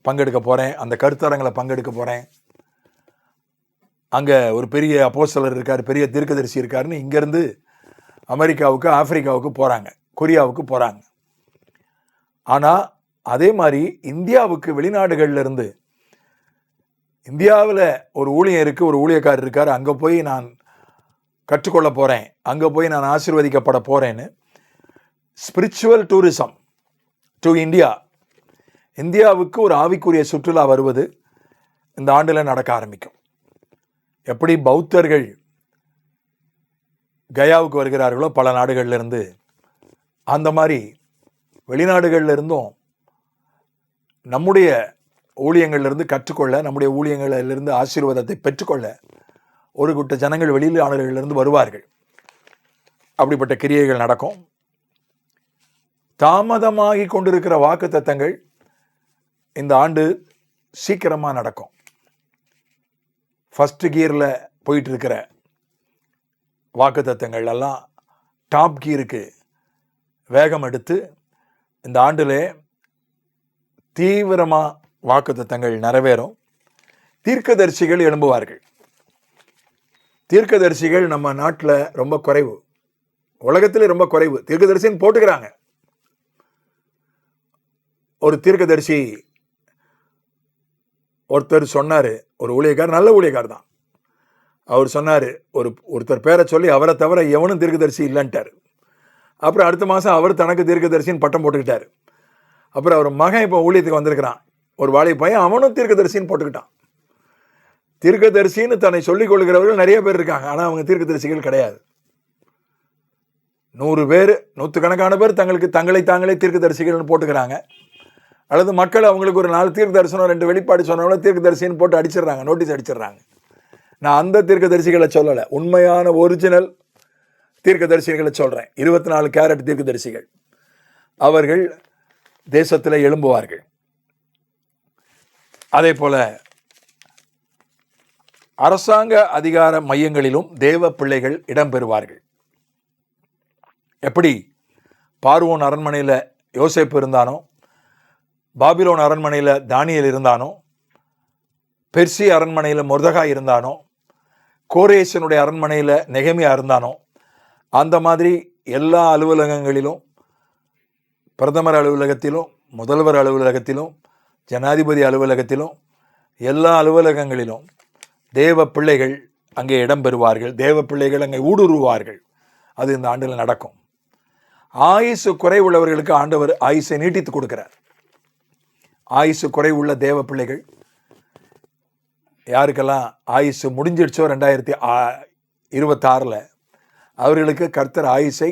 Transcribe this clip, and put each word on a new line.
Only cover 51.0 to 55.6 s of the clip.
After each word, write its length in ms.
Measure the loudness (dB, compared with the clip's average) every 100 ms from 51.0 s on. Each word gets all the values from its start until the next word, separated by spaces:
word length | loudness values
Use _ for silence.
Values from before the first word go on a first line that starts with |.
| -4 -6
இருந்து 220 | -6 -2
வருவார்கள். 420 | 2 2 2 -4 _ _ _ _ _ _ _ _ _ _ _ _ _ -4
அப்படிப்பட்ட 360 | -2 0 -2 -4
கிரியைகள் 480 | -2 0 0 0
நடக்கும். 340 | -2 -2 -6 -14 _ _ _ _ _ _ _ _ _ _ _ _